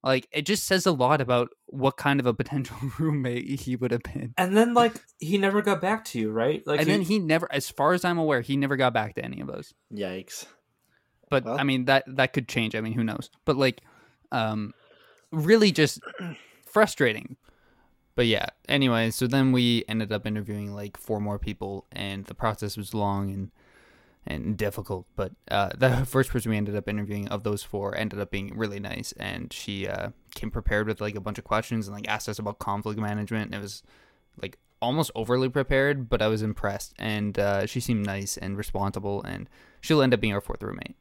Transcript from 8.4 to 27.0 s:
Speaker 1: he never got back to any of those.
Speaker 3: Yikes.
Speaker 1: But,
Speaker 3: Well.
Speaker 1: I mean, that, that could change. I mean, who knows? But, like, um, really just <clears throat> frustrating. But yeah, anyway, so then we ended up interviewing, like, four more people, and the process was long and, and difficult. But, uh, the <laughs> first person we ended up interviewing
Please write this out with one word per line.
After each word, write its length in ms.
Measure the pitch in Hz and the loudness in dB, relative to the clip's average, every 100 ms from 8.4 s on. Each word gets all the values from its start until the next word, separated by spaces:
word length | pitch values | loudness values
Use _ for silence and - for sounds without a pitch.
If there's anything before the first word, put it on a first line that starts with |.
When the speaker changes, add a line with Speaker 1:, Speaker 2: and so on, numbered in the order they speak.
Speaker 1:
he 140 | 117 139 | 0 0
never 180 | 139 139 | 0 2
got 160 | 127 | 2
back 220 | 120 107 | 2 -2
to 100 | - | -6
any 160 | - - | -8 -8
of 60 | 67 | -10
those. 260 | - - _ _ | -10 -12 _ _
Speaker 3:
Yikes. 520 | 107 95 92 95 - - _ _ _ _ _ _ _ _ | -8 -6 -6 -10 -14 -16 _ _ _ _ _ _ _ _
Speaker 1:
But, 140 | 139 | -2
Speaker 3:
Well. 140 | 110 117 | 0 0
Speaker 1:
I 40 | |
mean, 220 | 139 131 127 | 2 2 4
that, 180 | 135 131 | 2 2
that 280 | 135 131 | 0 2
could 140 | - 120 | 2 -2
change. 260 | - 113 | -2 -2
I 80 | 110 | -2
mean, 100 | 110 | -4
who 100 | 113 | -2
knows? 260 | 113 113 - _ - | -2 -4 -10 _ -2
But, 100 | 139 | 2
like, 240 | 135 - _ _ _ _ _ | 2 0 _ _ _ _ _
um, 440 | 135 110 107 104 - _ _ _ _ _ | -2 -2 -2 -6 -10 _ _ _ _ _
really 400 | 160 151 226 214 | -2 6 8 8
just 280 | 165 151 - - - | 6 4 2 -12 -12
<clears throat> 460 | 175 151 - _ - | -12 -12 -18 _ -2
frustrating. 680 | - 180 - 127 110 - - _ _ _ _ _ _ _ | 4 4 4 2 2 -8 -16 _ _ _ _ _ _ _
But 120 | - 120 | 0 2
yeah, 200 | 107 - _ - | 2 0 _ 0
anyway, 420 | 139 131 117 113 | 2 4 4 2
so 160 | - 123 | 0 2
then 240 | 139 131 | 4 4
we 320 | 127 120 117 - | 6 4 2 0
ended 240 | 110 104 | -4 -2
up 140 | 107 107 | -4 -4
interviewing, 480 | 107 101 104 104 | -6 -4 -6 -8
like, 220 | 101 104 - | -10 -12 -14
four 200 | - 107 | -6 -4
more 200 | 104 101 | -2 -4
people, 480 | - 101 98 98 - | -6 -6 -8 -8 -10
and 360 | - 98 98 98 | -10 -8 -8 -10
the 80 | |
process 420 | - 113 104 104 107 | -4 -2 -2 -6 -6
was 180 | 98 | -6
long 380 | 110 101 98 98 | -2 0 0 -2
and, 180 | 98 92 _ _ _ _ _ _ _ | -4 -8 _ _ _ _ _ _ _
and 320 | - 76 73 104 | -8 -6 -4 -2
difficult. 500 | 107 - 101 95 - - | -4 -4 -8 -8 -8 -6
But, 160 | 95 - - | -6 -8 -4
uh, 200 | 101 98 - | -2 0 2
the 300 | 127 123 127 | 4 4 2
<laughs> 0 | |
first 240 | 135 131 | 2 2
person 200 | 127 117 | 0 0
we 40 | 107 | 0
ended 200 | 104 104 | 0 -2
up 120 | 101 | -4
interviewing 380 | 104 | -4